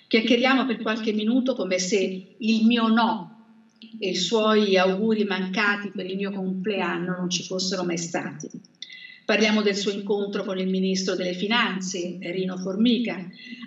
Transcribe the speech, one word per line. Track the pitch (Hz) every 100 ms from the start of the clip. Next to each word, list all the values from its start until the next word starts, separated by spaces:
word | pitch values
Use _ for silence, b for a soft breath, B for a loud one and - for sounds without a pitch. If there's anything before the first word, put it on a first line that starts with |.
| B
Chiacchieriamo | 220 226 240 254 262 247
per | 220
qualche | 226 220 220
minuto | 214 214 254 254
come | 233 185 185
se | - 202 190 185 - -
il | 220 220 220
mio | 240 226
no | 226 226 220 170 - - _ _ _ - -
e | 196
i | 175
suoi | - 226 214 214 202 185
auguri | 190 190 220 214 190
mancati | 185 185 202 208 202 202
per | 202 180
il | 196
mio | 196
compleanno | 202 185 190 196 190 175 175 180 180
non | 180
ci | 175
fossero | - 185 185 185
mai | 175 170
stati. | - 180 - 147 - - - _ B B B B B
Parliamo | 208 214 214
del | 208 196
suo | 208
incontro | 196 202 202 196 202 190
con | 185
il | 185
ministro | 190 190 190 190 180
delle | 180
Finanze, | 180 202 240 208 185 - 185 170 175
Rino | 185 185 185 185
Formica. | 190 190 240 233 220 180 180 B B B